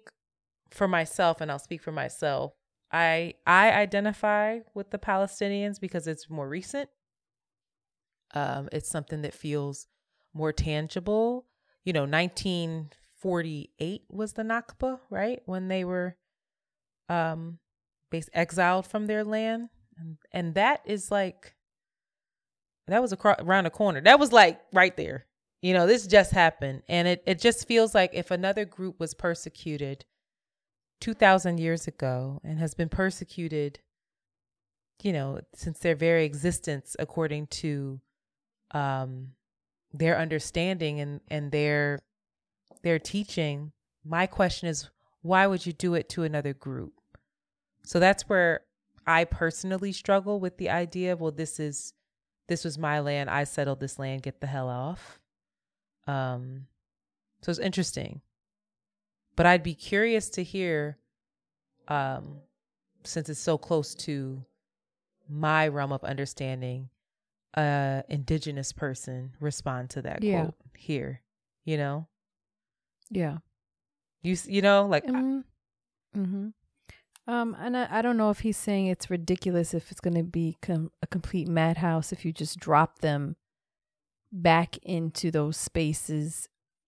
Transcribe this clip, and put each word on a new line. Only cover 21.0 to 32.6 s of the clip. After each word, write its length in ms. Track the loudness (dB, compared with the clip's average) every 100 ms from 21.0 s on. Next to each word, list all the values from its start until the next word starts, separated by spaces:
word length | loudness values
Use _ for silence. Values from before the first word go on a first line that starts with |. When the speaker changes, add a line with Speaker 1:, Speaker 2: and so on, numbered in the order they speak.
| -2
Speaker 1:
like, 440 | 0 0 -6 -20 _ _ _ _ _ _ _ _ _ _ _ _ _ -2
that 120 | 0
was 120 | 0
acro-, 240 | 2 4 4
around 260 | 4 4
the 60 | 2
corner. 300 | 0 0 8
That 180 | 10 10
was, 140 | 10
like, 280 | 10 10 6 2
right 240 | 6 6 4
there. 300 | -6 -8 -14 _ _ _
You 100 | 2
know, 140 | 6 6
this 200 | 4 6
just 260 | 6 8
happened. 500 | 6 4 4 -6 -8 -2
And 200 | 0 2
it, 140 | 2 0
it 140 | 2
just 260 | 2 2 2
feels 280 | 4 6
like 160 | 4 4
if 180 | 0 -4
another 340 | -2 0 -2
group 360 | -4 -8 -10 -6
was 140 | -8
persecuted 920 | -4 -4 -4 -8 -12 -8 -6 -6 -10 -16 _ _ _ _ _ _ _ _ -12
two 140 | -8
thousand 440 | 6 6 8 4 0
years 280 | 0 -2 -6
ago 540 | -6 -4 -4 -6 -8
and 160 | -6
has 160 | -4